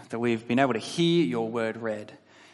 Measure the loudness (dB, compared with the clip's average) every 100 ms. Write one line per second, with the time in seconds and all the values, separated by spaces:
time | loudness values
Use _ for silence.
0 | -8 -2 0 0 2 2 4 2 -2 0
1 | 2 4 2 0 -2 -2 -2 -4 -6 -6
2 | -10 -18 _ -20 -20